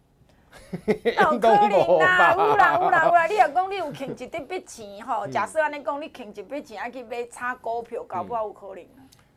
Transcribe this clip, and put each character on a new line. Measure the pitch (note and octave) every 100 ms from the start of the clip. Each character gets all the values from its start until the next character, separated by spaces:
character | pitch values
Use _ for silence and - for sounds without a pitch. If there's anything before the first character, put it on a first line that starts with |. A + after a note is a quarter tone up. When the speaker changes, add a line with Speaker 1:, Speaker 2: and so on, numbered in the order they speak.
| _ _ _ _ _ - - F3 - G#3 A#3 -
Speaker 1:
哪 | F4
有 | A#3+
可 | A3+
能 | G3+ G#3 G3 - E3+
啦？ | D#3+ F#4 E4+
Speaker 2:
<laughs> | -
Speaker 1:
有 | - G#4
啦， | F4 E4+
有 | F4+
啦， | F4 E4
有 |
啦！ | E4+ E4
你 | G#4+
若 | D#4
讲 | D#4 F#4+
你 | G4
有 | D4+
欠 | B3+ C4
一 | A#3+ B3+ E4
笔 | C4 F#4 -
钱 | - G#3 G3+ A#3
吼， | A3+ G3+
Speaker 2:
嗯。 |
Speaker 1:
假 | G3+ G#3
设 | D#4
安 | D4+
尼 | D4
讲， | D4+ C#4+
你 | D#4
欠 | - A3
一 | G#3
笔 | G3 C#4+
钱， | A3 G3+
爱 | A#3+
去 | B3+
买 | A3+ A#3+ A#3+
炒 | - B3 B3
股 | A#3 A#3
票， | A#3 G#3+
搞 | E3 F#3
不 | F#3+
好 | A#3 G#3+
有 |
可 | - G3 F#3+
能 |
啊。 | - _ - _ _